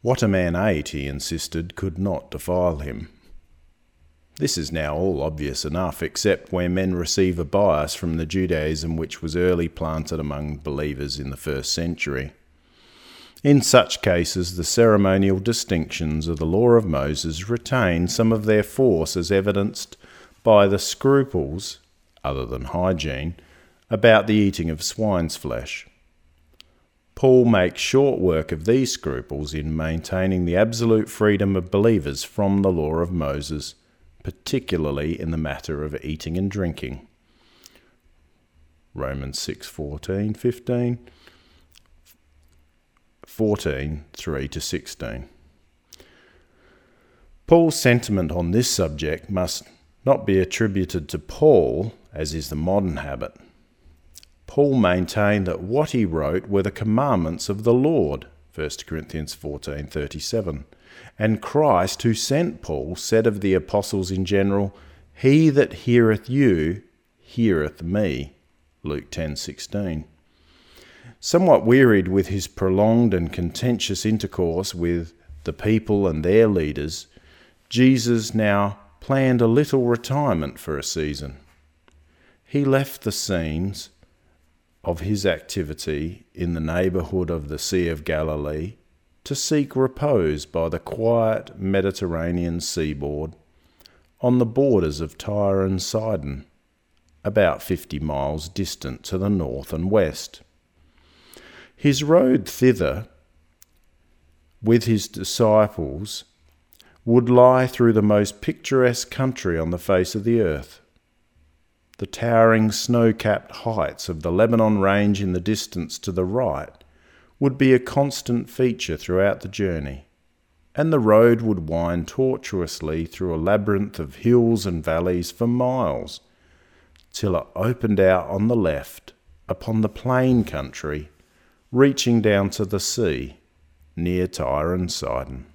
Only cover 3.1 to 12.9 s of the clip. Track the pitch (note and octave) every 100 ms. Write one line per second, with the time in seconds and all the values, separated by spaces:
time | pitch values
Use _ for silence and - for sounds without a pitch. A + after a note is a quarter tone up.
3.1 | _ _ - _ _ _ _ _ _ _
4.1 | _ _ - D2 - D2 D#2+ D2+ D2 F#2+
5.1 | D#2 D2 D2+ C#2+ C#2 D#2 D#2+ F#2 C#2 E2+
6.1 | - G#2+ F#2 - F#2 F2 F2+ F#2+ F2+ E2
7.1 | - F#2 E2+ D2+ F#2 G2+ D#2 D2+ - F2
8.1 | D#2+ D#2+ F#2+ F#2 E2 D2+ D#2 E2 E2 D#2+
9.1 | - E2 E2 F2+ F2 E2+ - E2 D#2+ D#2
10.1 | D#2+ D2 C#2+ D2+ D2 D2 C#2 D2+ C2+ C#2+
11.1 | C2+ C2+ C2+ - C2+ C2 - E2+ E2 -
12.1 | C2 C#2 _ _ _ _ _ _